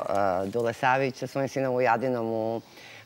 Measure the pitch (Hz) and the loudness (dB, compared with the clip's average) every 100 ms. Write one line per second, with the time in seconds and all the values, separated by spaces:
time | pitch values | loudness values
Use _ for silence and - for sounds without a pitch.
0 | - 98 101 90 98 117 117 113 131 131 | 0 0 2 2 0 0 -2 2 2 2
1 | 135 - 127 139 135 - 135 123 127 117 | 2 -2 -6 -4 -2 -2 -2 2 4 4
2 | 131 123 113 113 110 113 - - - - | 2 0 -2 -2 -2 -4 -8 -20 -20 -20